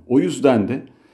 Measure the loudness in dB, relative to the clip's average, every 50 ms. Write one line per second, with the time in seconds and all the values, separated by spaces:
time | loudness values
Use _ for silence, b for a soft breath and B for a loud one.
0 | -6 -2 0 0 0 0 -2 0 0 2 2 2 0 -2 -4 -8 -10 b b b
1 | b b